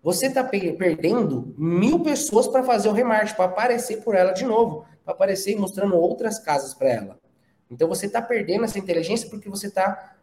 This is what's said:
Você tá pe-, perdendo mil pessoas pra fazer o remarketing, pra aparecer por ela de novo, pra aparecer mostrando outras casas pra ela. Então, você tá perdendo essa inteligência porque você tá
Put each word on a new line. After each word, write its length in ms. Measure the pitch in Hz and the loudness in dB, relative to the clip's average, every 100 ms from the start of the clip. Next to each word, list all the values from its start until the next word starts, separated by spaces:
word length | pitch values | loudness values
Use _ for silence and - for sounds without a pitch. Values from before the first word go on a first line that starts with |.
Você 260 | 156 185 262 | 0 0 0
tá 140 | 262 | 0
pe-, 300 | - 202 175 | -2 -2 -2
perdendo 800 | - 180 156 165 240 175 127 - - | 0 0 2 0 2 0 -2 -6 -4
mil 420 | 160 170 226 339 | 0 4 4 4
pessoas 460 | 311 269 - 214 - | 2 -2 2 2 4
pra 160 | 262 | 2
fazer 260 | 254 226 208 | 2 2 2
o 40 | |
remarketing, 420 | 208 240 214 208 - | 2 2 2 0 0
pra 100 | 185 | 0
aparecer 580 | 185 240 233 226 214 | 2 0 0 -2 -6
por 120 | - 190 | 0 4
ela 160 | 185 | 4
de 140 | 190 254 | 2 0
novo, 400 | 220 233 - - _ | 2 2 -2 -14 _
pra 100 | - | -10
aparecer 420 | - 196 190 202 214 | 0 0 0 -2 -2
mostrando 380 | 185 190 196 175 | -4 -2 2 4
outras 440 | 175 - 226 214 | 2 0 -4 -4
casas 340 | - 143 135 | -2 -2 -2
pra 160 | - 135 | -2 0
ela. 300 | 113 98 92 _ _ _ _ _ | 0 -6 -16 _ _ _ _ _
Então, 180 | 123 165 | -2 -2
você 220 | 185 202 | 0 -4
tá 120 | 226 | -4
perdendo 440 | 233 233 202 202 226 | -2 -4 0 -2 -2
essa 140 | 196 | -4
inteligência 500 | 190 165 160 226 - | -2 -2 0 -4 -4
porque 180 | 202 202 | -14 -12
você 220 | 196 202 | -10 -6
tá 460 | 190 190 - - _ | -2 -2 -2 -14 _